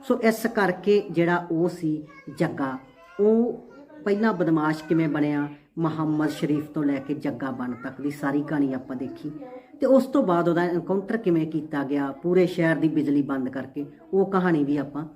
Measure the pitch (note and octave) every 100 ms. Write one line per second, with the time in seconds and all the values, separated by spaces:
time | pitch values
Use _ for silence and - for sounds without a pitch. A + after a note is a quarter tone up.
0 | - B3 A3+ A3+ A3+ A3+ F#3+ F3+ - G#3
1 | G3+ E3 E3+ F3 F3 E3 F3 E3 D#3+ D3+
2 | - - - B2+ E3 - C3+ C3 - -
3 | - - G3+ A3+ A#3+ - - - - -
4 | - G3+ A3 F#3+ E3 D#3+ D3+ D#3 - E3
5 | D#3+ D3 D3 D3 C#3+ - _ - E3 D#3
6 | D#3 D3+ D3+ C#3+ C#3+ D3 - - C#3+ C#3
7 | - C#3+ D3 A#2+ C3+ B2 B2 A#2+ C3 B2+
8 | C#3+ C#3+ D3 C#3+ C#3+ D#3 C#3 C3 - C3
9 | C3 - D3+ - B3+ - - - C4 C4
10 | - D4 G#3 F3 E3+ E3+ F3 E3+ E3 G3
11 | F#3+ A3 F#3+ E3 D#3 D#3+ D3 D3 C3 C#3+
12 | C#3 C3+ E3+ F3+ F3 F3 E3 D#3 D#3 D3
13 | C#3 C#3+ C3 C3+ C3 C3 B2+ - C#3+ -
14 | - F#3+ F#3+ F#3+ F3+ D#3+ C#3 D3 C#3 C#3+
15 | D#3